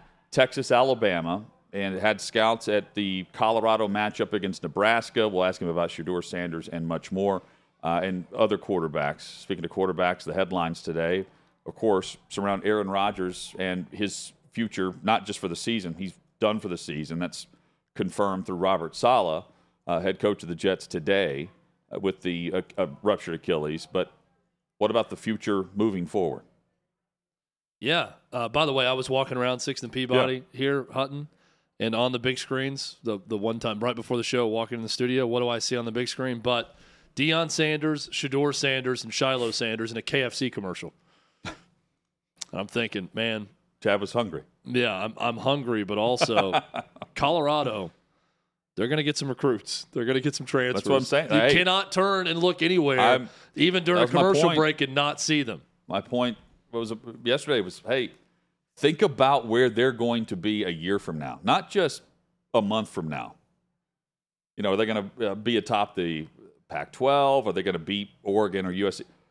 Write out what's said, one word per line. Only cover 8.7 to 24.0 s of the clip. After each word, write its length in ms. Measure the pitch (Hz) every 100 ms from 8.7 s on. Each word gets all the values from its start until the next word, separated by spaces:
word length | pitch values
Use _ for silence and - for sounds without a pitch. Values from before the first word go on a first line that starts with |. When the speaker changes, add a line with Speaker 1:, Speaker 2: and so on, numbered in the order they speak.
| 92 80 76 73 78
Speaker 1:
Speaking 440 | - - - 87
of 60 | 82
quarterbacks, 540 | - 92 87 90 92
the 100 | -
headlines 480 | 85 90 92 85 85
today, 440 | - 82 82 95 95 _ _ _
of 120 | - -
course, 400 | 113 95 - - _
surround 340 | - 101 98
Aaron 260 | 98 107 95
Rodgers 640 | 98 104 98 90 90 - -
and 300 | 95 90 -
his 400 | - 101 - - _ _
future, 440 | - 113 - 92 90
not 220 | 104 110 95
just 120 | 98
for 80 | 92
the 80 |
season. 400 | 85 - 113 90 80
He's 180 | 95 - _ -
done 180 | 107 107
for 80 | 98
the 100 | 85
season. 440 | - 76 76 82
That's 260 | 87 - - _ _ _ _
confirmed 520 | - 92 - 101 95 92
through 100 | 87
Robert 400 | 95 95 80 -
Saleh, 480 | 120 123 87 80 - _ _ _ -
uh, 120 | 85
head 180 | 95 92
coach 240 | 104 98
of 60 | 85
the 80 | 82
Jets 320 | 98 90 -
today, 600 | 87 78 98 85 69 87 _ _ _ _
uh, 60 | -
with 220 | 95 -
the, 300 | 92 85 85
uh, 100 | 92 - -
uh, 120 | 87 71
ruptured 320 | 104 98 - 82
Achilles. 500 | - 80 76 80 -
But 240 | 92